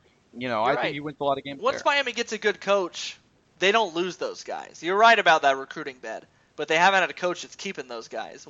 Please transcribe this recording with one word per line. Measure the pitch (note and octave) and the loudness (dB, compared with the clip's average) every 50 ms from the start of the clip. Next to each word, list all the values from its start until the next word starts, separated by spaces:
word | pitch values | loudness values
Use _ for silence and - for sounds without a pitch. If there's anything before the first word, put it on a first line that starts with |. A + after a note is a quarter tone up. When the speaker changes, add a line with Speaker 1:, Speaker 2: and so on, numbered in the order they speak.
| _ _ _ _ _ _ - | _ _ _ _ _ _ -14
Speaker 1:
you | A#2+ B2 B2+ | -10 -6 -4
know, | A#2+ G#2+ A2 | -2 0 0
Speaker 2:
You're | B2 C#3+ | 0 0
Speaker 1:
I | |
Speaker 2:
right. | - - | 0 -2
Speaker 1:
think | F#3+ C#3+ | -4 -6
he | C#3+ | -6
wins | C#3+ D3+ C#3+ - | -10 -12 -8 -4
a | C#3+ | -2
lot | C#3 C#3 C3+ | 0 0 -2
of | - | -4
games | C#3 C#3+ C#3 | -10 -12 -4
Speaker 2:
Once | F#3 B3 - - - | -4 -4 -4 -2 -2
Speaker 1:
there. | D#4 C#4+ | 0 0
Speaker 2:
Miami | C#4+ C#4 B3 A#3 | 0 -2 -2 -4
gets | - A#3+ - A3+ | -6 -6 -6 -8
a | G#3+ | -2
good | - G#3 F#3+ - | -2 -2 -2 -2
coach, | - G3 G3+ G3+ F#3 E3 - - - - - - _ _ _ _ _ _ _ _ | 0 0 0 0 0 -2 -6 -10 -12 -12 -14 -16 _ _ _ _ _ _ _ _
they | F3+ F#3+ G#3 | 0 2 4
don't | A3+ A3 F#3 D#3 | 4 2 0 -2
lose | E3+ F#3 F#3 D#3+ - | -2 -4 -4 -4 -6
those | C#3+ A#2 F2+ - - | -8 -8 -8 -10 -12
guys. | - G#2 D#2 C2 - - - D#3+ | -10 -10 -10 -12 -14 -16 -10 -6
You're | E3 F#3+ | -2 2
right | G3+ A3 A#3 A#3 G#3 | 6 8 8 8 8
about | F#3 F3 D#3+ D#3+ D3 | 6 6 6 6 6
that | C#3 C3+ | 4 2
recruiting | C3+ C3+ - - E3 D3+ C#3+ B2+ B2+ | 2 -2 -8 -12 -12 -12 -12 -12 -12
bed, | - A2 A2 F2+ - _ _ _ _ _ _ | -12 -12 -10 -12 -12 _ _ _ _ _ _
but | - D3+ C#3+ | -8 -4 0
they | D#3+ | 2
haven't | D#3+ F3 F#3+ G3 F#3+ | 4 4 6 6 4
had | F3 D3+ | 2 0
a | - | -2
coach | - - F3+ E3+ - - | -4 -4 -4 -4 -4 -8
that's | - - | -14 -16
keeping | - - G3 F#3 - C3+ B2+ | -12 -12 -10 -10 -10 -12 -12
those | A#2+ A2+ A2 - | -12 -14 -12 -12
guys. | - A2 G#2 D#2+ - - - - | -10 -10 -10 -12 -14 -18 -20 -16